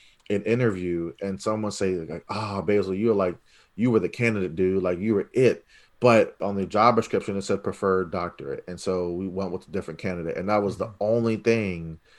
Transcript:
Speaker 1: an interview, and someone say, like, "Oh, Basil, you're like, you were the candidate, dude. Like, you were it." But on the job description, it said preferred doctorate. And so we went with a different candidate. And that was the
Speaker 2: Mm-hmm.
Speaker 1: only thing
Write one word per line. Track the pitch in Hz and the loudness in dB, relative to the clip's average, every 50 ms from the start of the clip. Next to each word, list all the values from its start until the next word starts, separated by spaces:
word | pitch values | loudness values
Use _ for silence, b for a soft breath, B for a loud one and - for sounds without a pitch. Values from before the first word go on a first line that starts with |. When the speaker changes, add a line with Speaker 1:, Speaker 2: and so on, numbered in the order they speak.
| b b b b b - | b b b b b -4
Speaker 1:
an | 101 98 101 | -4 -2 0
interview, | 104 117 123 127 113 98 92 90 87 87 85 85 82 - - | 0 0 2 2 0 0 -2 -2 -2 -2 -2 -4 -6 -8 -8
and | 98 98 95 95 | -6 -6 -6 -4
someone | - 110 110 107 107 104 | -4 -4 -2 -2 -4 -4
say, | 98 - 101 95 92 | -4 -2 -2 -2 -2
like, | 87 80 76 80 85 - - | -2 -6 -8 -10 -10 -10 -8
"Oh, | 101 104 107 104 101 98 | -6 -6 -6 -4 -4 -2
Basil, | 87 80 104 104 95 95 95 | 0 2 2 2 2 0 -2
you're | 95 110 113 107 | 0 2 2 2
like, | 98 95 90 85 - b b b b b b _ | 2 2 0 -2 -6 b b b b b b _
you | - 113 127 | 0 2 4
were | 113 110 | 4 4
the | 87 | 2
candidate, | - - - 120 117 110 101 92 78 80 | 0 0 0 0 0 2 0 -2 -2 0
dude. | 90 92 92 95 95 90 | 0 2 2 2 2 0
Like, | 90 90 85 | 0 -2 0
you | 101 113 107 | 0 0 0
were | 98 - - - | 0 0 0 2
it." | 120 131 113 - - b b b b b b _ - | 4 4 4 4 2 b b b b b b _ 2
But | 117 123 117 110 - - - - | 4 6 8 6 6 2 0 -4
on | 90 101 101 | -4 -2 -2
the | 98 95 | -2 -2
job | 85 - 104 110 120 117 | 0 2 4 4 6 4
description, | 113 110 - - 98 - - 101 | 4 2 0 -2 -2 -2 -2 -4
it | 98 | -4
said | 95 - 104 95 | -2 -2 -2 -2
preferred | - 98 90 - 104 98 95 92 92 85 | -2 -6 -4 0 0 2 2 2 0 -2
doctorate. | 87 90 87 87 - - 69 69 - - - - | -4 -4 -6 -6 -8 -10 -10 -8 -8 -8 -10 -10
And | 87 87 | -12 -6
so | - 98 92 90 90 87 | -4 -2 -2 -2 -2 -4
we | 87 90 95 | -4 -4 -6
went | 95 90 95 98 90 | -6 -4 -6 -6 -4
with | 87 92 - | -6 -8 -8
a | - | -8
different | - 95 - - 80 - | -8 -6 -6 -8 -8 -8
candidate. | - 98 90 87 80 82 - | -6 -6 -4 -4 -4 -6 -6
And | - 90 | -4 -2
that | 98 107 107 101 | 0 2 2 2
was | 98 - | 0 -2
the | - 98 | -4 -6
Speaker 2:
Mm-hmm. | - - - 101 | -6 -6 -2 0
Speaker 1:
only | 107 117 120 117 113 110 | 2 2 2 2 0 0
thing | 101 - 117 113 113 107 95 90 85 82 82 80 b b b b | 0 2 2 2 2 2 -2 -4 -6 -8 -10 -12 b b b b